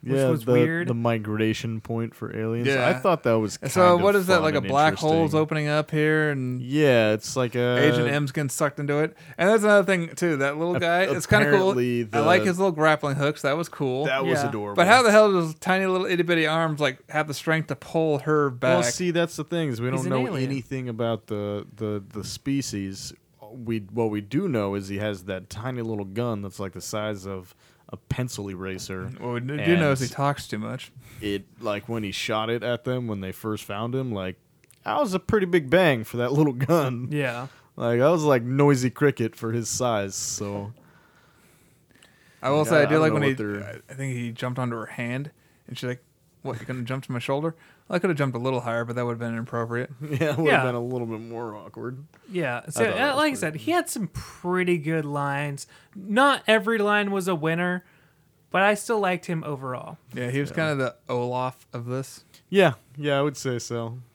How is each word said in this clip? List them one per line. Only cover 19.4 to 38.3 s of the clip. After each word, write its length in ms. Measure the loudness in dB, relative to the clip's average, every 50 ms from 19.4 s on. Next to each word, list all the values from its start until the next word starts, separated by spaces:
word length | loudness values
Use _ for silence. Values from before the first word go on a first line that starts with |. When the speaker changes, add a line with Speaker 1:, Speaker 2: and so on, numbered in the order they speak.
| -8
Speaker 2:
thing 240 | -6 -4 -4 -2 -2
is 100 | -2 -2
we 100 | -2 -2
Speaker 1:
He's 120 | -2 -2 -2
Speaker 2:
don't 80 | 0 0
Speaker 1:
an 100 | 0 0
Speaker 2:
know 40 | 0
Speaker 1:
alien. 220 | -2 -2 -2 -2
Speaker 2:
anything 400 | -4 -4 -6 -6 -8 -8 -6 -6
about 380 | -4 -2 -2 -2 -2 -2 _ -6
the, 380 | -6 -4 -4 -4 -4 -6 -8 -10 -12
the, 260 | -8 -6 -4 -4 -6 -8 -10 -12
the 120 | -12 -10
species. 880 | -10 -12 -10 _ -4 -2 -2 -2 -4 -6 -6 -6 -6 -8 -10 -14 -16 -16 _ _ _ _ _ -20 -20
We, 280 | -16 -14 -6 -4 -4 -4 -4 -6
what 200 | -2 0 0 0
we 100 | 0 -2
do 280 | -6 -2 -4 -2 -2 0
know 260 | 0 0 0 0 -2
is 140 | -2 -4 -4
he 100 | -6 -4
has 260 | -4 -4 -4 -6 -6
that 240 | -8 -8 -8 -8 -12
tiny 320 | -14 -10 -8 -8 -6 -6
little 240 | -6 -6 -6 -6 -8
gun 380 | -8 -6 -4 -2 -2 -4 -4 -6
that's, 180 | -10 -10 -8
like, 120 | -10 -10 -10
the 80 | -12 -12
size 440 | -8 -6 -6 -4 -4 -6 -6 -8
of 280 | -10 -10 -10 -12 -16 -20 _ _ _ _ _ _ -18
a 60 | -18
pencil 540 | -18 _ _ -4 -4 -4 -6 -6 -8 -8 -8
eraser. 540 | -8 -6 -6 -6 -6 -8 -8 -8 -8 -8 -8 -10 -10 -8
Speaker 3:
What 160 | -6 -6 -4
we 60 | -4
do 360 | -4 -6 -6 -2 2 4 4
know 160 | 4 4 2 2
is 80 | 0
he 60 | -2
Speaker 2:
And 60 | -6 -4
Speaker 3:
talks 360 | -2 -2 -2 -2 -2 -6 -8
too 100 | -8 -8
much. 320 | -6 -8 -8 -10 -12 -16 _ -20 -20 -20 -16 -8
Speaker 2:
it, 240 | -6 -4 -4 -4 -6 _ -20 -10
like, 280 | -6 -4 -4 -4 -6 -6
when 140 | -6 -4 -4
he 80 | -6
shot 380 | -6 -6 -4 -2 -2 -2 0 0
it 120 | -2 -2 -2
at 180 | -2 -4 -2 -2
them 220 | -4 -4 -4 -4
when 140 | -4 -6 -6
they 100 | -6 -8
first 320 | -10 -8 -6 -6 -6 -6 -6
found 300 | -10 -8 -6 -6 -4 -4
him, 160 | -4 -4 -4
like, 260 | -4 -4 -4 -6 -8 _ _ _ _ _ _ _ -20 _ _
that 140 | -2 0 0
was 160 | 0 0 -2
a 60 | -4
pretty 260 | -2 0 0 0 0
big 240 | 2 2 0 2 4
bang 320 | 4 6 6 6 4 2 -2
for 140 | -6 -4
that 160 | -2 -2 0 4
little 220 | 4 4 2 2
gun. 540 | -2 0 2 2 2 2 2 -2 -4 -6 -6 -4
Speaker 1:
Yeah. 340 | -2 -2 -2 -4 -6 -8 -12 -14 -20 _ _ _
Speaker 2:
Like, 240 | -4 -2 0 2 4
that 80 | 4 4
was, 160 | 4 4 4
like, 180 | 4